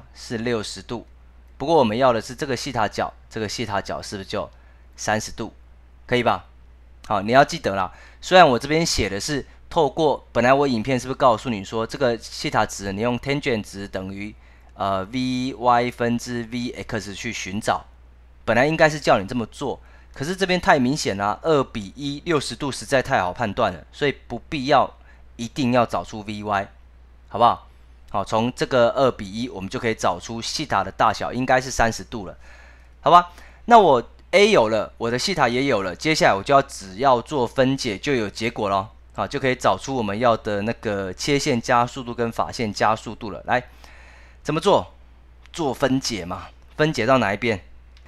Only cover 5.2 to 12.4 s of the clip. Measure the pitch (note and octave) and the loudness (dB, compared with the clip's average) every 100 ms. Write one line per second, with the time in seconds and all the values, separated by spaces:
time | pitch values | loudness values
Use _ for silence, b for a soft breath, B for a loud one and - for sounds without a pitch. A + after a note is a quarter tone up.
5.2 | - - A2 - - - - - - B2 | -4 -10 -12 -12 -20 -20 -20 -18 -2 0
6.2 | A#2 F#2+ - - - - - - - G#2 | 2 0 -4 -20 -20 -20 -20 -18 -4 -2
7.2 | G#2 B2+ D3 E3+ G#2+ G2 F2+ B B B | 4 4 4 2 -2 -2 -4 B B B
8.2 | - F#3 D#3+ A#2 C3+ D#3+ E3+ - G2+ G2 | 4 8 8 6 2 0 0 0 -2 -4
9.2 | - C#3 - b - E3+ C#3+ - D3+ A#2 | -4 -4 -6 b -4 0 0 2 2 2
10.2 | - A#2+ B2 C#3 C#3 A#2 B2+ B2+ B2+ C3+ | -2 2 4 4 4 0 0 -2 -2 2
11.2 | C3+ G#2+ C3+ G#2 G2 A2+ A2+ - B2+ A#2 | 4 4 0 -6 -4 -6 -4 -2 -2 -2
12.2 | - - | -6 -8